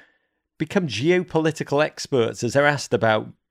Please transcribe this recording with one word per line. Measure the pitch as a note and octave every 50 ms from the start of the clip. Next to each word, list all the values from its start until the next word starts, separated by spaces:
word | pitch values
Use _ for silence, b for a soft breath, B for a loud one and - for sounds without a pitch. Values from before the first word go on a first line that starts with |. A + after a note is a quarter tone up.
| b b b b b b b b b _ _ -
become | D#3+ - - G3+ F3+
geopolitical | C#3+ G#2 G#2 B2+ E3 F3+ F3+ F3+ - - D#3+ D#3 D#3+ D3 - C#3+ - C#3+ C#3+ D3+
experts | - - - - - C#3 B2+ A2+ B1+ G2+ - -
as | A#2+ -
they're | C#3 C#3+
asked | D3 D3 B2+ - - -
about | A#2 A#2 A2+ A2 A2 A#2 A#2 - _ _ _